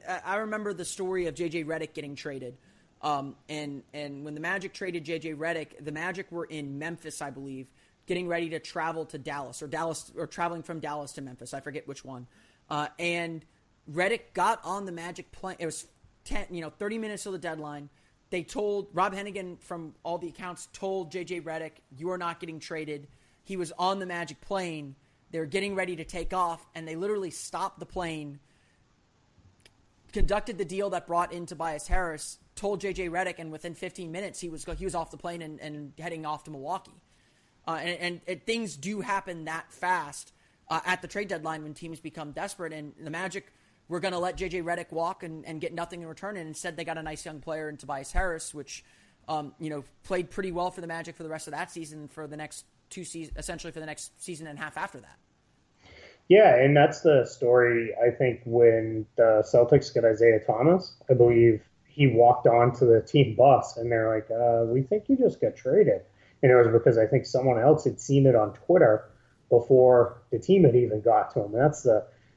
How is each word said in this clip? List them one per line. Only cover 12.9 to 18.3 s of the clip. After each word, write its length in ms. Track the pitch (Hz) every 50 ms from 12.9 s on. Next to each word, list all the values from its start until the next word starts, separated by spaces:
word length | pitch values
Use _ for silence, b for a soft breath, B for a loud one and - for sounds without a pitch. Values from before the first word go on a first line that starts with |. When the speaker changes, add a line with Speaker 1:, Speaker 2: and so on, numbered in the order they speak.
| - -
Speaker 1:
and 440 | 175 175 170 170 170 165 165 160 - _ _ _ _ _ _ _ _ 156
Redick 440 | 143 170 180 202 233 226 - _ -
got 260 | 185 180 214 233 - -
on 200 | 160 190 202 202
the 80 | 185
Magic 400 | 170 170 170 180 165 - - _
plane. 240 | - - - 185 180 -
It 80 | 170
was 200 | 156 151 - - _ _ _ _ _ _ _ _
ten, 220 | - - 202 190 -
you 100 | 180 170
know, 100 | 160 156
thirty 280 | - - 202 208 226 226
minutes 240 | 220 214 208 -
till 100 | - 208
the 60 | 190 165
deadline. 500 | 156 165 160 156 151 147 147 143 147 147 _ _ _ _ _ _ _ _